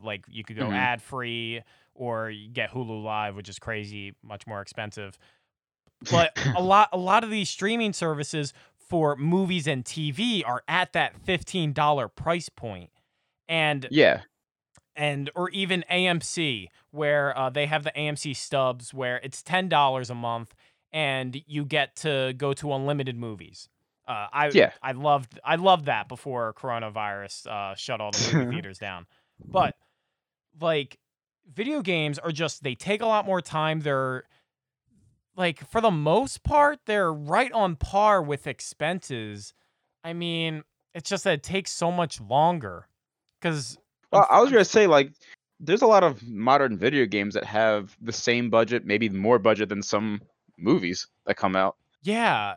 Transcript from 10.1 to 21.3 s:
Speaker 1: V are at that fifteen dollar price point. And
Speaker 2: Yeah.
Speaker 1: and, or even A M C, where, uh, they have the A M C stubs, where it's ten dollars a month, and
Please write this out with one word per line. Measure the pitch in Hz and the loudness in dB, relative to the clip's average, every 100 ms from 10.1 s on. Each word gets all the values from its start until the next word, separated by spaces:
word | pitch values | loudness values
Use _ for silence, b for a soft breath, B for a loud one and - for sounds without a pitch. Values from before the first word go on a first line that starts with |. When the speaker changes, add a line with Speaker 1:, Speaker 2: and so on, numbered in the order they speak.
Speaker 1:
V | 139 240 214 | -2 0 0
are | 120 123 - | -2 -4 -2
at | 170 180 | 0 0
that | 170 135 - | 0 -2 -2
fifteen | - 180 - 190 156 | -4 -4 -2 -2 -2
dollar | 139 151 147 110 | 2 2 2 -2
price | - 160 170 - | -6 -4 -2 -4
point. | - 117 95 87 _ _ _ _ _ - | -12 -12 -12 -16 _ _ _ _ _ -6
And | 165 156 143 127 | 0 0 0 0
Speaker 2:
Yeah. | 147 110 65 - _ _ _ _ _ _ - | 6 6 6 -2 _ _ _ _ _ _ -4
Speaker 1:
and, | 151 139 143 175 | -4 -2 -6 -4
or | 180 | -4
even | 196 190 185 165 | -2 -2 -2 0
A | 180 185 | 0 2
M | 170 | 0
C, | - - 156 113 92 _ _ | -2 -4 -2 -4 -8 _ _
where, | 147 151 147 143 131 | -4 0 2 2 0
uh, | 131 | -2
they | 135 147 | -2 0
have | 156 | -2
the | 147 143 | -2 -4
A | 151 | -4
M | 147 | -4
C | 156 | -6
stubs, | 131 - 139 131 123 120 | -10 -4 -2 0 -2 -10
where | 135 127 123 | -8 -6 -6
it's | 131 - | -8 -14
ten | - 185 185 | -4 -2 2
dollars | 160 139 131 120 | 2 4 0 -6
a | 120 | -8
month, | 117 117 113 _ _ _ _ | -6 -6 -10 _ _ _ _
and | 156 143 135 127 | -6 -4 -4 -6